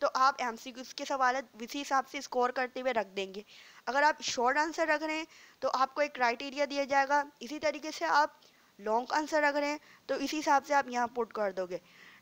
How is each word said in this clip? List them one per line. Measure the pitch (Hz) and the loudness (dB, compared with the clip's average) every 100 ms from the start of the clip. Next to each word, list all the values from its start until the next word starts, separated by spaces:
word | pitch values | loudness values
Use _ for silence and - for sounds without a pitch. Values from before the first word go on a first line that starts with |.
तो | - | -2
आप | 254 262 277 | 4 2 2
एमसीक्यूज़ | 247 220 262 240 254 | -4 -6 -12 -14 -14
के | - | -8
सवाल | 277 277 254 254 240 214 | -4 2 2 2 -4 -12
इसी | 233 294 | -10 -8
हिसाब | 285 269 262 | -2 0 0
से | 285 | -6
score | 247 247 247 | -6 0 0
करते | 254 254 262 | 0 -4 -2
हुए | 254 | -2
रख | 226 196 | -2 -2
देंगे। | 196 190 190 202 - - - - | -4 -8 -8 -16 -20 -20 -14 -2
अगर | 262 | 4
आप | 294 311 | 4 2
short | - - 247 277 | -2 0 2 2
answer | 320 311 320 | 0 0 0
रख | 302 | 0
रहे | 311 311 | 0 -4
हैं | 320 - - - | -6 -14 -20 -6
तो | 262 | -2
आपको | 262 262 302 | 2 0 2
एक | 294 | -2
criteria | 294 240 240 277 269 285 | 2 0 0 -4 -4 -2
दिया | 285 | -2
जाएगा, | 269 277 269 285 285 - | 0 2 4 2 0 -6
इसी | 233 302 | -10 -4
तरीके | 311 294 311 | -2 -2 -6
से | - | -4
आप | 330 277 302 - - _ _ - | 2 4 2 -2 -20 _ _ -10
long | 208 220 254 | -2 -2 0
answer | 302 302 311 | -2 0 2
रख | 294 285 | 2 2
रहे | 285 | 0
हैं | 294 - - - | -2 -8 -12 -6
तो | 262 | -2
इसी | 269 311 | -2 -2
हिसाब | 311 277 | 2 2
से | 269 | 4
आप | 285 269 | 0 0
यहाँ | 247 240 240 | -2 -2 -2
put | 220 | -4
कर | 220 208 | -2 -4
दोगे। | 190 180 175 - - - - | -2 -6 -6 -12 -20 -20 -20